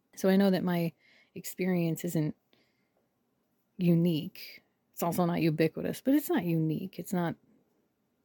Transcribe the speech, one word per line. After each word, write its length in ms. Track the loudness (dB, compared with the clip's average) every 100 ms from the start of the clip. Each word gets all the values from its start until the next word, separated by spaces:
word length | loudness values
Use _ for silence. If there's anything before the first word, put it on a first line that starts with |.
| _ -2
so 140 | 4
I 60 | 6
know 120 | 6
that 160 | 4
my 280 | 2 0 -2 -4 _ _ _
experience 720 | -14 -14 -6 -2 0 0 -2 -2
isn't 280 | -2 -2 -4 _ _ _ _ _ _ _ _ _ _ _ _ _ -2
unique. 840 | 2 4 2 0 -4 -12 -18 -20 _ _ _
It's 80 | -6
also 240 | -4 0 0
not 160 | 0
ubiquitous, 580 | 0 2 0 -2 -8 -4
but 120 | 0
it's 160 | 0 2
not 140 | -2
unique. 540 | 0 -2 -2 -4 -8 -12
It's 140 | -6
not, 220 | -4 -4 -6 _ _ _ _ _ _ _ _